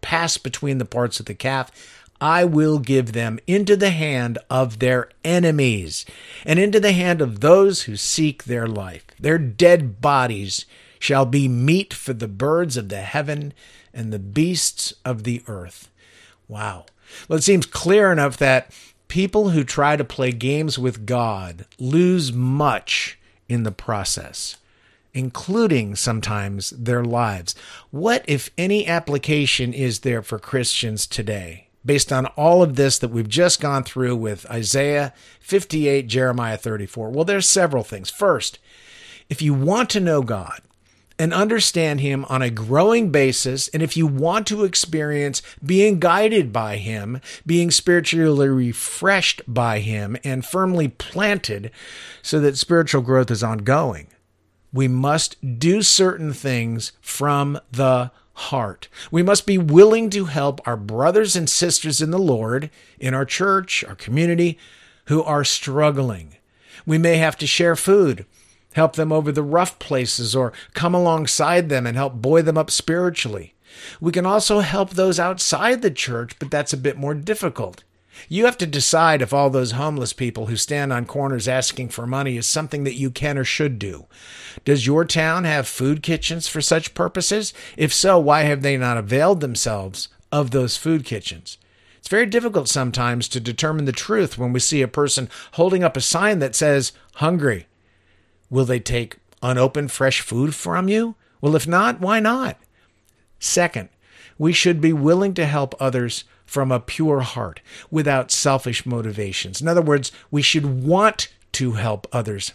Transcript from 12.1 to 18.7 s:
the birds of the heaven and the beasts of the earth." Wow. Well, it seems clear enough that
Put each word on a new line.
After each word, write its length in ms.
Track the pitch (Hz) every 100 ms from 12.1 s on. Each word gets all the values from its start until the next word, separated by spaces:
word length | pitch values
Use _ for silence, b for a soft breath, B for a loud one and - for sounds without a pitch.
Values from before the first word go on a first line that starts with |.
the 140 | 117 110
birds 500 | 98 139 165 170 123
of 120 | 98
the 120 | 98
heaven 540 | 101 - 139 147 143 - b b b
and 220 | 123 113
the 60 | 104
beasts 760 | 98 101 170 175 - - - -
of 200 | 127 117
the 180 | 117 120 -
earth." 420 | 101 90 - - _ b b b b -
Wow. 380 | 107 107 92 - _ B B B
Well, 120 | 160
it 40 |
seems 220 | 196 190 -
clear 460 | - 170 208 196
enough 260 | 160 143 123
that 340 | 139 131 -